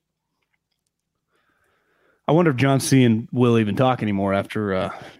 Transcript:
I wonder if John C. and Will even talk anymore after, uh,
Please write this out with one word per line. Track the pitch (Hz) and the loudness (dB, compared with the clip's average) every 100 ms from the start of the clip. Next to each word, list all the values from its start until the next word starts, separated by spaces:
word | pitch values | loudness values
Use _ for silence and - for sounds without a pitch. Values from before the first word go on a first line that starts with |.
| _ _ _ _ _ _ _ _ _ _ _ _ _ _ _ _ _ _ _ _ _ _ - | _ _ _ _ _ _ _ _ _ _ _ _ _ _ _ _ _ _ _ _ _ _ -2
I | |
wonder | 151 170 | 2 2
if | 123 | 2
John | 139 135 | 2 0
C. | - 135 | 2 4
and | 123 110 123 | 4 2 -2
Will | 123 123 117 | 0 2 2
even | 107 98 | 0 0
talk | 127 123 | 0 0
anymore | 110 98 98 | -2 -2 -2
after, | 98 - 107 104 92 | -2 -4 -8 -6 -4
uh, | 95 - - - | -6 -10 -20 -20